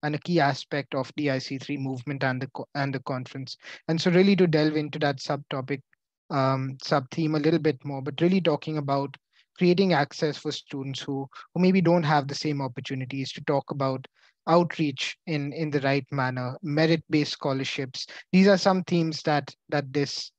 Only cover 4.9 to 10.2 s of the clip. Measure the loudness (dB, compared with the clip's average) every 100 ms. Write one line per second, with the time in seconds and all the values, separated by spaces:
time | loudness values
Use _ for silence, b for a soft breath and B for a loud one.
4.9 | -2 -2 -2 -4 -6 -4 -8 -4 -6 _
5.9 | _ _ _ _ 0 2 2 -2 -8 -2
6.9 | -2 0 -2 0 2 4 2 2 -2 -6
7.9 | -8 -8 0 2 4 2 0 -2 -4 0
8.9 | -2 -2 -10 _ b b _ 2 4 4
9.9 | 4 2 0